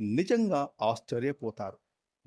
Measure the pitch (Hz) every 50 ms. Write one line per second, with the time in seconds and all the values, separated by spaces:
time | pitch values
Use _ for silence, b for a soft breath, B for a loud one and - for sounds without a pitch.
0 | 107 104 110 143 185 - 240 233 226 196 - 143 143 - - - - 127 120 -
1 | - - 123 120 123 143 139 - 120 113 - - 104 95 - - _ _ _ _
2 | _ _ _ _ _